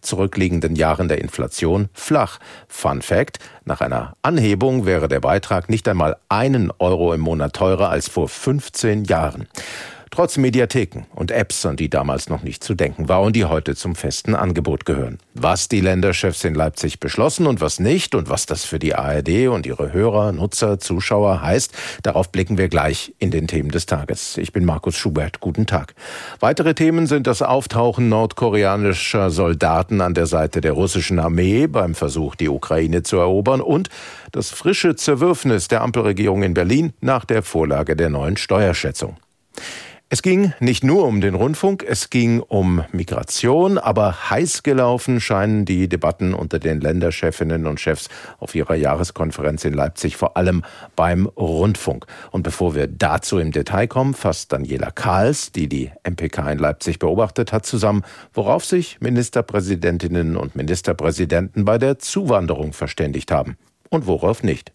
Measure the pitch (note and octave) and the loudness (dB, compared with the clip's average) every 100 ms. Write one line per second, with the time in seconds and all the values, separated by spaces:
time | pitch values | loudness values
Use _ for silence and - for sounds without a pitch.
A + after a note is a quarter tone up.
0 | - F#2 F#2+ - F#2+ E2+ D#2 D#2 D#2 D#2 | -6 -2 -2 0 0 2 0 0 0 2
1 | F2+ D2+ D2 - B1+ - D#2+ F#2+ G2+ - | 0 -2 -4 -6 -6 -2 0 0 -2 -6
2 | - D3+ A2 - - - - - - C#2 | 0 0 0 -4 -20 -20 -20 -6 -4 -4
3 | - F#2 - - - - - C#2 - B1+ | 0 0 0 -6 -18 -18 -8 -4 -2 -4
4 | A#1+ - C3+ E3 A2 G2+ C3 C3 G2 F2 | -6 -4 0 2 2 4 2 2 2 2
5 | D2 C2+ C2 F#2+ - F#2+ E2+ A2 - F#2 | 2 0 2 0 0 -4 0 -2 0 0
6 | D#2 - _ G2+ C3 C3+ F#2+ - F2+ F2+ | 0 -2 _ 0 2 2 0 0 0 2
7 | E2+ E2 D#2+ D#2+ D2 - F#2+ F#2 F#2+ D2+ | 2 0 0 0 -2 0 0 2 2 0
8 | - - D#2 - - C#3 - - A#2 G#2 | -2 -2 -2 -2 -2 -2 -2 -4 0 0
9 | G2+ F2 D#2 C#2 - - - - - - | 2 0 0 -4 -12 -14 -14 -14 -14 -18
10 | - - E3+ - C3 B2+ A#2+ C3 G2 A#2 | -12 0 0 2 2 4 2 2 -2 -6
11 | - - D2 A#2+ A2 - F2+ C#2+ D#2 C#2+ | -14 -8 -2 0 0 -2 -2 -2 0 0
12 | C#2 C#2 - D#2+ C#2+ - - F2+ D#2 - | 0 -4 -4 -6 -6 -10 -6 -2 -2 -2
13 | D#2+ F#2 G2+ G#2+ F2 D#2 D2 C#2+ E2+ E2 | 0 2 4 2 2 0 -2 -6 -4 -4
14 | - - - A2 F#2 E2+ D2 C#2+ - C#2 | -4 -6 -2 0 0 0 -2 -2 -2 -2
15 | B1 A#1 _ - D#2+ F#2 - A2 F#2 F#2 | -2 -8 _ -2 0 0 0 2 2 2
16 | G2 F2 F#2+ E2 F2+ D#2 D#2+ - D2+ - | 2 2 0 0 -2 0 0 -2 -6 -4
17 | D#2 - C3 - D#3+ A#2 D2+ - F#2+ F3+ | -6 0 0 2 0 2 -2 0 2 2
18 | - F#2+ D2+ C2+ - D2+ - D#2 D2+ D2 | 0 -2 -2 -4 -4 -6 -4 -4 -2 -2
19 | C#2+ D2+ D2 G2+ B2+ A2+ B1+ B1+ D2 E2 | 0 -2 0 2 2 0 -4 -4 -2 0
20 | A2 G#2 G#2 F2 F2+ - A2 G2+ - E2+ | 2 2 0 0 -4 0 0 0 -2 -4
21 | - G#2 G#2 F#2 D#2 G#2+ - - - - | 0 2 2 2 2 0 0 -8 -12 -6
22 | - D#2+ F#2 - F#2 G2 F#2+ E2 D2+ C#2+ | -2 0 -2 -2 -2 0 2 2 0 -2
23 | - - F#2+ E2 D#2+ E2 C#2+ E2+ - D#2+ | -6 -4 -2 0 0 -2 -2 -2 -2 -4
24 | C#2+ C#2 - - - - F2 D#2 - E2+ | -2 -6 -6 -6 -4 0 2 2 -2 -2
25 | - D#2 D#2 - - D#2+ G#2+ F2 C#2+ - | -2 -2 -4 -4 -6 -2 0 0 -4 -16
26 | - - - - A2 D#3 E3 D3+ D#3+ E3 | -16 -14 -14 -2 0 2 2 4 4 4
27 | E3 C#3+ C3 A#2+ - B2+ C3 A2+ A#2+ A2+ | 2 2 2 0 2 0 0 0 2 2
28 | B2 G#2+ A2 - A#2+ G#2 G2 G2+ G2+ F#2 | 2 4 2 0 2 4 2 4 2 0
29 | - A2+ F#2+ D#2+ F2 E2 F2 E2 - G#2 | 0 2 2 2 2 2 2 2 2 0
30 | F2+ F2 E2 E2 D#2 E2 D#2+ D2 F#2 F#2+ | 2 2 2 2 0 0 0 0 0 0
31 | E2 F2+ E2 E2+ F2+ G#2+ D#3 C3+ F2+ E2 | 0 0 2 2 4 4 2 2 -2 -2
32 | D2+ C#2 D2 - D#2 C#2 - D#2+ D#2+ E2+ | -4 -2 -4 -2 -2 -2 -2 0 2 0
33 | E2+ G2 F2 F#2+ G#2 C3 - D#3 F#3+ - | 0 2 4 2 2 0 2 0 0 -10
34 | - - - - - - E3 G3 F3 - | -18 -18 -10 -6 -6 -2 0 2 2 0
35 | - C#3 E3+ F3 C#3 A2 - A#2 A#2 A#2+ | 0 2 4 2 2 2 2 0 0 0
36 | G#2 G2 G#2 F#2+ G2 F2+ F2 C3 D#3+ - | 0 2 2 2 2 2 2 2 2 -2
37 | B2+ C3 - A2+ G2 E2 D#2 C#2+ D2+ D2+ | 0 0 2 -2 0 0 2 0 0 0
38 | E2 C#2+ C#2+ G2+ - G2 G2+ D#2+ - C2+ | 0 0 -2 -4 0 2 4 2 -2 -4
39 | - - _ _ _ - - - - - | -8 -10 _ _ _ -16 -14 -14 -18 -20
40 | _ - F#3 F#3 G3 - B2 B2 C3 F3 | _ -2 2 4 4 2 0 2 4 4
41 | D#3+ G#2 G2 F2+ A#2+ D#3 F#3+ G3 - A#2 | 4 4 2 2 0 2 0 0 -2 -4
42 | - B2+ A#2 A#2 - G#2 F#2 F2 D#2 F2+ | 0 2 4 2 0 0 2 2 0 -4
43 | E2+ A#1 - - A#2 D3 F#3 G3 A#2+ A2 | -4 -4 -4 -2 2 4 4 2 2 2
44 | G#2 F2 - G2+ E3 - - C3+ B2 B2 | 2 0 -2 0 0 -2 0 2 4 2
45 | - B2 - G2+ G#2 G#2+ G2 F#2 F#2 E2+ | 0 0 2 0 2 2 2 2 2 0
46 | E2 - F#2 F#2 D#2+ D#2+ D#2+ D#2 D#2 E2+ | 0 0 -2 -2 -2 -2 0 0 0 2
47 | E2+ D#2+ E2+ - D#2+ E2 D#2+ D2 - D#2 | 0 0 -4 -2 -2 -2 -2 -4 -2 -4
48 | - - - - - D#2+ D2 D#2+ D2 D2 | -6 -16 -20 -16 -8 -4 -2 0 2 0
49 | F2 - D#2+ - D2 D2+ D#2 D2 D2 - | -2 -2 -4 -2 -4 -2 -2 -2 -2 -2
50 | E2 - - - F#2 F2 - - - - | -6 -2 -2 0 0 0 -2 -14 -12 0
51 | E2 F2+ F#2+ - F2 D#2+ G2 G2+ - C2 | 2 2 0 -2 -2 2 2 0 -2 -6
52 | - - - - F2 - F2+ D2 C#2 D2 | -8 -20 -8 -4 -4 -2 -2 0 -2 0
53 | D#2 D#2 - G2 D#2+ D2+ C#2+ F#2+ A2 C3 | 0 0 0 0 0 -2 -2 0 0 0
54 | C3 C3+ G2+ D#2 - C2+ C2 C2+ - - | 0 0 -2 -4 -4 -4 -4 -4 -6 -4
55 | G#2 F2+ A2 D3+ - - D2+ C#2 C2+ - | 0 2 2 0 -4 -4 -2 -2 -6 -8
56 | F2+ E2 E2 - D2 D2+ D2 D2 - D#2+ | -8 -6 -6 -4 -4 0 0 0 -4 -2
57 | E2 F#2 A2+ - A2+ A2 - A#2 G#2+ G#2 | 0 2 0 0 -2 -2 -2 0 2 0
58 | F#2+ - - - G2+ A#2+ - F3+ E3+ - | -2 -14 -12 -4 2 2 2 0 -2 -4
59 | A#2+ A#2+ A#2+ - A2+ G#2 F#2 F#2 F2 E2+ | 0 0 0 -2 0 -2 0 0 0 0
60 | F2 F2 E2 D#2+ C#2 - D2 F2+ - E2+ | -2 0 0 -2 -4 -6 -4 -2 -2 -2
61 | D#2 D#2 F2 E2+ F#2 - G2+ A2+ C3 C#3 | 0 0 0 0 0 0 2 2 2 0
62 | - - F#3+ G#2+ F2 D2 D2+ D2+ C#2+ - | -2 -4 2 2 2 -2 -4 -6 -8 -4
63 | D#2 C2+ - E2 C2+ - _ _ _ E3 | -2 -4 -2 -2 -2 -8 _ _ _ -2
64 | A#2 D#2+ E2+ E2 G#2 C2+ - | 0 0 2 0 -2 -2 -8